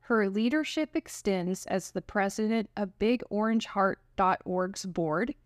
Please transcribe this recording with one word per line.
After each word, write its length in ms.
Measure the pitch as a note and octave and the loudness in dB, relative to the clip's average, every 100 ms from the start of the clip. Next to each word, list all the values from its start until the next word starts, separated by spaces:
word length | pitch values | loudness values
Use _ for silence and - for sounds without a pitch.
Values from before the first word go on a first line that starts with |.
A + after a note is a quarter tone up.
Her 280 | - A#3 G3+ | 2 2 2
leadership 680 | G3 A#3 D4+ D4+ - D#4 E4 | 2 2 2 0 -2 -2 -2
extends 680 | - - - F#3+ F3 F#3 - | -6 -6 0 0 0 -4 -2
as 260 | F#3+ - | -4 -4
the 100 | - | -8
president 640 | - G#3 G3 - G#3+ A3+ G#3+ - | -4 0 0 0 0 0 -2 -6
of 220 | G3+ - | -6 0
Big 240 | G#3 B3 - | 0 2 0
Orange 360 | G3+ G#3+ A3+ - | 0 2 2 0
Heart 340 | G3+ F#3+ - _ - | 0 2 0 _ 0
dot 260 | F#3+ F#3 | 2 2
org's 400 | - F3+ F#3 G3 | 0 -2 -2 -4
board 500 | F#3+ F3 E3 D#3 A#3+ - | -6 -2 0 0 -2 -6